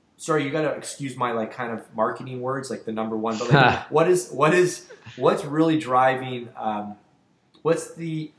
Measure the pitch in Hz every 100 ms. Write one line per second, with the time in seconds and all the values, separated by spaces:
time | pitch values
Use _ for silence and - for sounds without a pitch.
0 | _ - - 156 139 156 147 - - -
1 | 139 123 123 113 110 - 120 110 - 113
2 | 117 123 131 127 127 135 - 107 - 110
3 | 110 110 110 110 120 143 123 110 - 147
4 | 165 180 - 123 151 175 180 - - -
5 | - - 127 - 147 147 160 156 120 127
6 | 131 131 131 123 117 - 113 107 104 104
7 | _ _ _ _ _ _ 151 170 - -
8 | 165 156 151